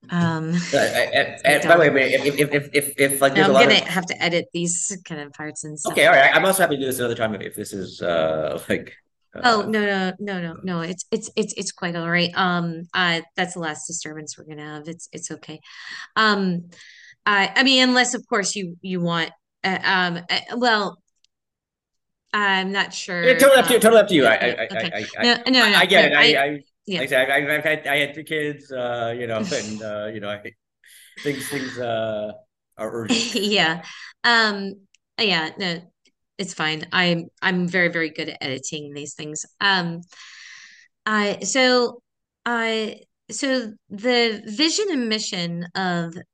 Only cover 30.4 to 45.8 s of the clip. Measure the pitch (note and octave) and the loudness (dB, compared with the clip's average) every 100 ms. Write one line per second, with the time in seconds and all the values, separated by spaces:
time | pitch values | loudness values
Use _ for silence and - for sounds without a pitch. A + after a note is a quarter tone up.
30.4 | G2+ - _ _ _ - - - D3 C3+ | -12 -18 _ _ _ -20 -20 -10 -6 -6
31.4 | A#2+ C#3 C3 A#2+ A#2+ A2+ A2+ G#2+ G#2+ G#2 | -6 -8 -8 -8 -4 -4 -4 -4 -8 -12
32.4 | _ _ _ _ A2 A2+ A2+ A3+ A#3 A#3 | _ _ _ _ -8 -8 -2 -2 -2 -4
33.4 | G3 G3+ D#3+ E3 - - - - - A#3 | 0 2 2 0 -8 -18 -20 -4 2 4
34.4 | A3 G3+ G3 G3 _ _ _ - A3+ F3 | 2 -2 -8 -10 _ _ _ -4 0 0
35.4 | D#3+ - F#3 E3+ - _ _ _ _ _ | -2 -4 -6 -6 -10 _ _ _ _ _
36.4 | F#3 - D#3 D#3 D3+ F#3 F3+ E3+ E3+ _ | -12 -4 -4 -4 -2 0 2 0 -4 _
37.4 | F#3 F#3 F3 F#3 F3 E3+ D#3+ D3+ D#3 - | -2 0 0 2 2 0 -4 -4 -10 -8
38.4 | C#3+ C3 - D#3+ D3 C#3+ D3 - D3+ D3+ | -8 -6 -8 -10 -12 -12 -14 -12 -12 -10
39.4 | - _ G3+ F#3+ F3 E3+ F3 - - - | -12 _ 0 0 0 -6 -12 -20 -20 -20
40.4 | - - - - _ _ - G#3+ G3+ G3 | -20 -20 -20 -20 _ _ -2 0 0 -2
41.4 | G3 C4+ B3+ B3 A#3+ A#3+ _ _ _ _ | -2 2 4 4 2 -4 _ _ _ _
42.4 | - A#3+ A3+ A3 A3 - _ _ _ A3 | -6 -2 -2 -2 -4 -8 _ _ _ -6
43.4 | C#4 C4 A3 G#3+ _ G3+ A#3 B3 A#3 G#3 | -2 -2 -2 -12 _ -6 0 2 2 -2
44.4 | G#3+ G#3 D#4 D#4+ G#4 D#4 A#3 G#3+ G#3+ F#3+ | -8 -2 0 0 -2 -2 -2 -4 -4 -6
45.4 | E3+ E3+ F3 F#3+ | -6 -6 -8 -4